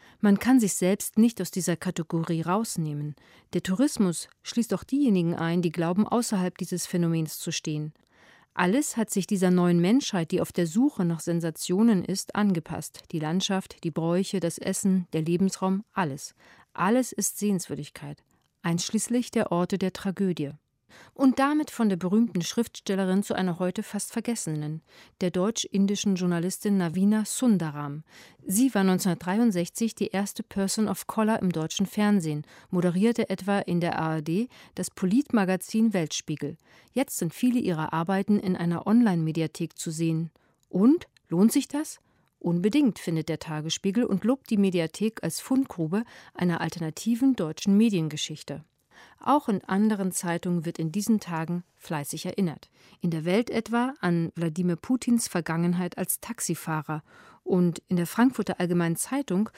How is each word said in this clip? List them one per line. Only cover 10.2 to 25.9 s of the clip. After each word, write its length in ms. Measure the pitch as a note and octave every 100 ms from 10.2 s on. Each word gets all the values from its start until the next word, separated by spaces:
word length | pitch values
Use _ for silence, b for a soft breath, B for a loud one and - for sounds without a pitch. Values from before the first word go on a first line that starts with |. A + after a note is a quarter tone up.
| D#3+
die 100 | F3+
auf 120 | E3+
der 140 | - E3+
Suche 380 | E3+ C#4 -
nach 160 | E3+ E3
Sensationen 840 | - E3+ E3 E3 - F3+ A#3 G3
ist, 300 | - F#3+ -
angepasst. 720 | - G#3 F3 - E3+ - - -
Die 60 | E3
Landschaft, 640 | D#3 F3 - F#3+ - -
die 60 | E3+
Bräuche, 500 | D#3 E3 F3 G3 F#3+
das 180 | E3 -
Essen, 480 | - F#3+ G3 F#3+ F3
der 100 | D#3+
Lebensraum, 600 | D#3 F3 F#3+ - F#3+ F#3+ -
alles. 420 | - E3+ C3+ - - b b b
Alles 400 | - F3 B3 B3
ist 260 | - G3+ -
Sehenswürdigkeit, 840 | G#3 F#3+ - C#3+ D3 - D3 D3 _ _ _ _
einschließlich 720 | F3+ E3+ - A3 - A#3+ A#3+
der 220 | A#3 G#3+
Orte 260 | E3+ F3 F#3+
der 160 | F#3
Tragödie." 580 | - G3+ F3+ G3 E3 C#3+ D#3 _ _ _ B B
Und 240 | - C4+ B3+
damit 320 | C#4 D4+ D4
von 180 | - A3
der 80 | F#3
berühmten 460 | F3+ G#3 A#3 F#3
Schriftstellerin 800 | E3 - A#3 - - F#3+ F#3+ F#3+
zu 100 | G3+
einer 260 | - F#3 E3+
heute 240 | F#3 F#3
fast 300 | G#3+ G#3 -
vergessenen, 680 | A#3+ G#3+ A#3 - D3+ D3+ D#3 - b b b
der 80 | F3+
deutsch-indischen 840 | F3+ F#3+ A#3 - G3 G3